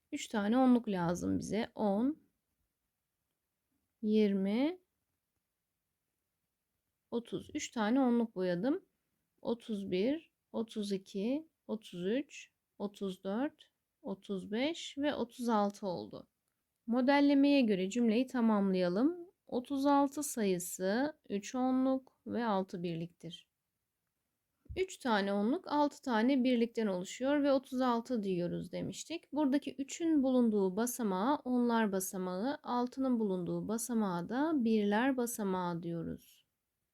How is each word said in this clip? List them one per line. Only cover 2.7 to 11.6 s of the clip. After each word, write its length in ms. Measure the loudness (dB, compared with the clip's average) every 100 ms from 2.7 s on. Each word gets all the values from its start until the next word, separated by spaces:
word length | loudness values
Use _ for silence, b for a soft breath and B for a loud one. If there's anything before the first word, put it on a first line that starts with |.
| _ _ _ _ _ _ _ _ _ _ _ _ _
yirmi, 800 | 0 2 4 2 0 0 0 -4 _ _ _ _ _ _ _ _ _ _ _ _ _ _ _ _ _ _ _ _ _ _ _
otuz. 380 | -6 -6 -8 -8
Üç 180 | -10 -6
tane 280 | -4 0 2
onluk 360 | 2 2 0 -2
boyadım. 500 | -2 0 -2 -4 -6 _ _ _ _ _
Otuz 500 | -6 -6 -6 -8 -4
bir, 400 | 0 0 -2 -8 _ _
otuz 400 | -8 -6 -6 -4
iki, 560 | -4 -6 -6 -4 -4 -6 _